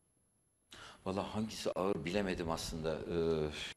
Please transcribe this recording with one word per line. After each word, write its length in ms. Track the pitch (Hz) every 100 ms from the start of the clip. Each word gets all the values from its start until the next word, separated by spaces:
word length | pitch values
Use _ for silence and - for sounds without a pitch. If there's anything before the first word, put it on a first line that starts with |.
| _ _ _ _ _ _ _ - - - 98
Vallahi 200 | 95 87
hangisi 440 | 104 110 - -
ağır 320 | - 95 85
bilemedim 460 | 78 104 95 87 82
aslında. 440 | 82 - 82 80
Ee, 540 | 78 - 85 82 80 76 - -